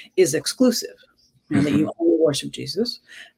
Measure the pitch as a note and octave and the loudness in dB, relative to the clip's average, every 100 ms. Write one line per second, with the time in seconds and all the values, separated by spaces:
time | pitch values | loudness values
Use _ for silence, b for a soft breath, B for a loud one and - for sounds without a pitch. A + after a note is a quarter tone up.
0 | B - E3+ D3+ - - B3+ A#3 - - | B 0 2 0 -4 2 2 2 -4 -14
1 | _ _ _ _ - D4 D4 C#4+ D#4 - | _ _ _ _ -4 0 2 2 0 0
2 | E4+ E4 D#4+ C3+ C#3+ D3+ C#3 D#3+ A#3+ - | 0 2 2 0 -6 -10 -8 -6 -6 -8
3 | _ B B | _ B B